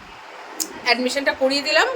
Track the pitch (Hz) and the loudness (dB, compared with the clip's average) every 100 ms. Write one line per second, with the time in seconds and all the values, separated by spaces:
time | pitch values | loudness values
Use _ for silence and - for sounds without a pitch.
0 | - - - - - - - - 247 240 | -18 -18 -18 -16 -12 -8 -8 -4 0 2
1 | 247 277 277 285 269 285 285 311 453 | 2 0 0 2 2 2 4 4 4